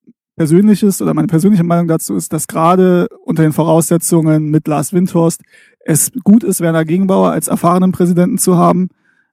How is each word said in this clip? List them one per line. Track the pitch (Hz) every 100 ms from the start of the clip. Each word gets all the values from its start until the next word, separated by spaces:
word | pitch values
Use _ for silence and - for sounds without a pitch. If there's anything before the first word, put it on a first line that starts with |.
| _ _ _ -
persönliches | 160 170 208 196 208 -
oder | -
meine | 156 156
persönliche | 160 185 202
Meinung | 170 170 170
dazu | 160 -
ist, | 196 -
dass | 156 -
gerade | - 165 185 185 180 175 -
unter | - 160
den | 156
Voraussetzungen | 151 160 160 - 170 - 170 156 156 151
mit | 156 156
Lars | 151 139
Windhorst | 180 185 170 165 - _ _ _ _
es | - 151 - 254
gut | - 214
ist, | - 185
Werner | 170 165
Gegenbauer | 160 180 190 190 185
als | 165 -
erfahrenen | - 170 180 185
Präsidenten | - 180 175 180 -
zu | - 175
haben, | 175 175 185 _ _ _ _